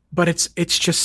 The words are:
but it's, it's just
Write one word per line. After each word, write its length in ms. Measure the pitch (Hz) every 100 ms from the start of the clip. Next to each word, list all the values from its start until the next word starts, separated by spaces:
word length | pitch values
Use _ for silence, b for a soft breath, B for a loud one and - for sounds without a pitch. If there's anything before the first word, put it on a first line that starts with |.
| _
but 180 | 147 175
it's, 200 | 165 - -
it's 220 | 170 -
just 240 | - 165